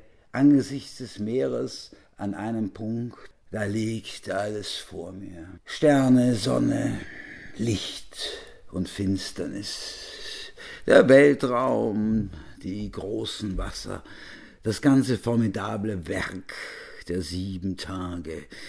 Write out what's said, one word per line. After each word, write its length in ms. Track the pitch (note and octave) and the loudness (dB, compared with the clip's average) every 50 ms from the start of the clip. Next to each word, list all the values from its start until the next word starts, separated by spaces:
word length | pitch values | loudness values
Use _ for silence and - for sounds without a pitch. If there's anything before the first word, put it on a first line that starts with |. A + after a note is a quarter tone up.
| - - _ _ _ _ | -12 -20 _ _ _ _
angesichts 640 | - B2 C3+ C#3+ D3 C#3 C3 C3+ C#3 C#3 - - - - | 2 6 8 8 8 8 6 2 -4 -10 -10 -12 -14 -12
des 200 | C3 A2 - - | -12 -10 -8 -6
Meeres 800 | G#2 A2 A#2 C3 C3+ C3 B2 A#2+ B2+ B2+ - - - - - - _ _ _ - | -4 -2 0 0 0 0 0 -2 -4 -4 -6 -10 -16 -18 -20 -20 _ _ _ -8
an 160 | G2+ G2+ F2 | -6 -6 -4
einem 360 | D#2+ G2+ A2+ A#2 A2+ A2 F#2+ | -4 -4 -4 -2 -2 -2 -4
Punkt, 600 | - - A2+ A2 A2+ A#2 A#2+ A#2+ A2+ - - - - _ _ - | -4 -6 -6 -4 -4 -4 -4 -6 -8 -12 -18 -20 -20 _ _ -8
„Da 140 | - G#2+ G#2 | -6 -4 -2
liegt 680 | G2+ G2+ A2+ A2 A2+ A2+ A2 - - - - - - | -2 0 0 0 -2 -2 -4 -6 -10 -14 -10 -8 -6
alles 440 | F#2 F#2+ G#2 G#2+ G#2+ G#2 G2 - - | -4 -2 -2 -2 -4 -6 -6 -8 -8
vor 380 | - - - - F#2 E2 F2+ | -10 -10 -10 -10 -10 -10 -10
mir. 460 | F2+ F#2+ G2 G2 F2+ E2+ E2 F2+ F#2+ - _ | -10 -12 -12 -12 -12 -14 -14 -14 -16 -16 _
Sterne, 680 | - - - D#3+ D3+ C#3+ C#3 C3+ C3 B2+ B2+ B2 B2 B2 | -12 -2 4 6 6 8 8 8 8 8 8 8 6 4
Sonne, 680 | G#2+ - - B2 B2 A#2+ A#2 A#2 A2+ A#2 - A2+ G#2+ - - - - - - - - - - - | 2 2 2 2 2 2 2 2 2 0 -2 -2 -4 -8 -10 -14 -16 -16 -16 -16 -16 -16 -12 -8
Licht 840 | - G#2+ A#2+ G#2+ F#2 - - - - - - - - - - - - - - - - - - | -4 -2 0 0 -2 -2 -6 -10 -12 -14 -12 -10 -8 -8 -8 -8 -10 -12 -16 -18 -18 -14 -8
und 180 | - F#2 F2+ - | -4 -4 -4 -4
Finsternis. 1200 | - - G2+ F#2+ G2 F#2+ - - - - F2 - - G2 G#2 - - - - - - - - - - - - - - - - - - - - - - - - | -4 -2 0 0 0 -2 -2 -6 -8 -6 -6 -6 -6 -8 -8 -8 -8 -10 -10 -10 -12 -12 -12 -14 -14 -12 -12 -10 -10 -10 -12 -12 -14 -16 -16 -14 -14 -4 4
Der 220 | - - - - - | 6 8 8 10 10
Weltraum, 1200 | C3 C3+ C#3+ C#3+ C#3 - - B2+ B2 A#2+ B2+ C3 A#2+ A2+ A2 A#2 G#2 G#2+ G#2+ G#2+ A2 A2 G#2 F#2+ E2 D#2+ D2+ - - - | 10 10 10 10 6 4 2 0 0 2 2 2 2 0 0 0 0 0 0 2 2 0 0 -2 -6 -12 -14 -16 -16 -12
die 280 | - F#2 F#2+ G#2 G#2 G2 | -10 -8 -8 -8 -8 -8
großen 680 | - G2+ F2+ F#2+ G#2+ A2+ A2+ G#2+ - - G#2+ G2+ F#2 F2+ | -8 -8 -6 -6 -4 -4 -6 -6 -6 -6 -6 -4 -4 -4
Wasser, 440 | F#2 F#2+ - - - G2 F#2+ F2+ - - - - - - - - - - - - | -4 -6 -6 -8 -8 -8 -10 -10 -10 -14 -18 -18 -18 -18 -18 -18 -20 -20 -14 -6
das 180 | - A2 G#2 - | -2 -2 0 4
ganze 380 | - C#3+ C3+ C3+ B2+ B2+ B2 G2+ | 6 6 6 6 6 4 2 0
formidable 880 | - A#2 A#2 A#2 A#2 G#2+ F#2+ A2 G2 G#2+ A2 G#2+ G2 G#2+ G#2 F#2 E2 | 2 2 2 4 4 2 0 -2 -4 -4 -4 -4 -2 -4 -4 -4 -4
Werk 480 | - G2+ F#2 F2 - - F#2 - - - - - - - - - - - - - - | -4 -4 -4 -4 -4 -8 -10 -12 -12 -12 -12 -12 -12 -14 -14 -16 -16 -16 -14 -8 -6
der 140 | F2 F#2 | -4 -4
sieben 540 | F2 D#2 F2 F2+ F#2 G2 F#2+ F#2 F2+ G2 F2+ | -4 -4 -4 -4 -4 -4 -4 -4 -4 -4 -4
Tage, 680 | F2+ - - F#2 F#2 F2+ F2+ F2 F2 D#2+ D#2 D#2+ D#2 D2+ - - - - | -6 -6 -8 -8 -8 -6 -6 -8 -8 -8 -8 -10 -12 -12 -14 -16 -16 -16